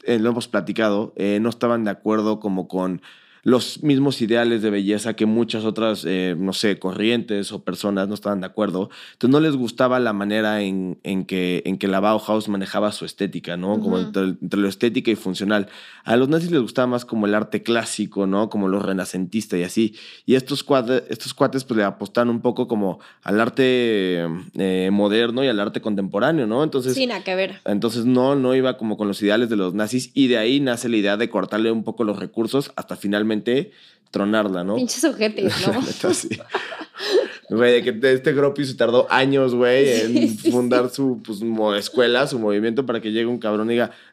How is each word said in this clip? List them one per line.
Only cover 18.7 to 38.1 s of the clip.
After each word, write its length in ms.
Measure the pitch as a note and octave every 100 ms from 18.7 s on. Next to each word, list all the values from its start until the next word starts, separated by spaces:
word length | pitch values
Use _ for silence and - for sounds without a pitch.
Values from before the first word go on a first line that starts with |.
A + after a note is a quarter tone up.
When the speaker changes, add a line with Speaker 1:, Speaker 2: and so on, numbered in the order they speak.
| G2
Speaker 1:
renacentista 760 | F#2+ F#2+ F2 F#2 F2+ A2 G#2 F2+
y 20 |
así. 320 | F2 - A2 - - - -
Y 80 |
estos 300 | B2+ B2+ C#3 -
cuate-, 380 | C#3 A#2 B2+ -
estos 260 | - - -
cuates, 300 | C3+ C3+ B2+
pues, 120 | A2
le 60 |
apostaban 480 | G2+ G2 G2+ - A#2+
un 100 | A#2
poco 260 | B2 A#2+ A#2
como 300 | A2 G2 E2 - -
al 180 | - G2+
arte, 840 | A#2 - C3 B2+ A#2 G#2+ F#2 F2 E2+ E2 E2 -
eh, 320 | F#2+ F#2 F#2
moderno 520 | G2+ G#2 G#2+ A#2 A#2+
y 40 | C3+
al 100 | G#2+
arte 220 | G#2 A#2
contemporáneo, 640 | A2+ G2+ G2 G2+ B2+ E3 A2
¿no? 160 | A2+
Entonces, 320 | D#3 C#3+ B2+ B2+
Speaker 2:
Sí, 100 | B3
nada 180 | G3+
que 120 | F#3+ F#3
ver. 260 | F#3+ G3 -
Speaker 1:
entonces 400 | G#2 A2+ A#2 A#2
no, 300 | B2+ B2+ C#3+
no 200 | B2+ C3
iba 200 | C3 B2
como 220 | A2 G2+
con 100 | G#2
los 140 | F#2+
ideales 300 | G2+ G#2+ A#2+
de 40 | A2
los 200 | F#2 G2
nazis 340 | G#2+ B2+ B2 -
y 140 | C3
de 100 | A#2+
ahí 200 | A2 C#3
nace 280 | C#3 A#2+ B2
la 80 | A2+
idea 180 | G2 G#2
de 140 | A2+
cortarle 420 | G#2+ F#2 G#2+ A2+
un 120 | A2+
poco 200 | G#2+ G#2+
los 140 | A2 G2
recursos 540 | G#2 - A2+ C3 - -
hasta 200 | - F#2
finalmente 400 | G2+ G2+ A2 G#2+ G2+ B2+ F#3+ - - _ _
tronarla, 520 | G2+ G2+ A2 G2+ F#2
¿no? 120 | F2+ A2
Speaker 2:
Pinches 260 | A#3+ -
ojetes, 500 | E4 G#3+ G#3+ G#3+ G3 - -
¿no? 60 |
Speaker 1:
<laughs> 0 |
La 60 | G#3+
neta, 320 | - - -
sí. 160 | E4+ - - - - - - - - G#4 G4 - - -
Güey, 320 | G#2+ A#2+ A#2+
de 20 | A2 A2
que 140 | C3